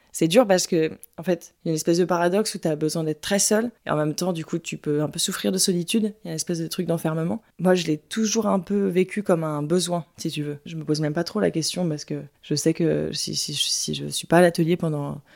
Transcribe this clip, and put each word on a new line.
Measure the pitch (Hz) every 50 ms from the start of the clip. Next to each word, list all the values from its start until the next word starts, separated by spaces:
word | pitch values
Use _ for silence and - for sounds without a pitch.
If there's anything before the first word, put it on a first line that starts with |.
| _ _
C'est | - - 165 165
dur | 175 247 -
parce | 196 185 180 -
que, | - 185 160 156 156 - - - - _ -
en |
fait, | 160 185 175 170 - - _ _ -
il | 170
y |
a |
une | 160
espèce | 156 - 175 170 175
de | 180
paradoxe | 170 185 170 175 175 180 202 214 - -
où | 196
t'as | - 165 151
besoin | 151 156 156 - 165 160
d'être | 156 156 -
très | - - 202 202
seule, | - - 214 214 226 240 - _ _
et | -
en | 151
même | 151 151 151 147
temps, | - 180 185 175
du | 160 156
coup, | - - 160
tu | - - 160
peux | 156 - 151 147 147
un | 151 147
peu | - 170
souffrir | - - 190 - - 202
de | 185 185
solitude. | - 196 180 175 170 - - 226 208 208 208 - -
Il |
y | 175
a |
une | 160
espèce | 156 - - 175 165
de | 165 156
truc | - - 175
d'enfermement. | 170 165 165 - 160 160 160 160 170 208 226 - _ _ -
Moi, | 165 180 185
je | 180 165
l'ai | 156 151
toujours | 151 - - - 220 220 202 196 226 208
un | 202 190 196
peu | 170 - 202 202 196 190
vécu | 170 185 190 190 - 208
comme | 196 - 180 165 160
un | 156 151 147
besoin, | 147 147 175 185 160 175 175 170 - - _ -
si | - 165
tu | - 151
veux. | 147 147 143 143 -
Je | 175 165
me | 160 147
pose | 151 151 151
même | 156 147 147
pas | 165 170
trop | - - 214
la | 190 165
question | - 165 151 - - 180 180 165
parce | 151 147 -
que | - 151 143 147 143 _ _
je | - - 156
sais | 147 - 165 165
que | - 170 156 151 151 156 156
si, | 156 151 - - 156
si, | 147 - - 147
si | 139 - - - - - - 151
je | 139 143
suis | 147 143 - -
pas | - 165 170
à |
l'atelier | 180 170 170 - 165 160 180
pendant, | 170 170 165 151 147 143 143 147 147 - _ -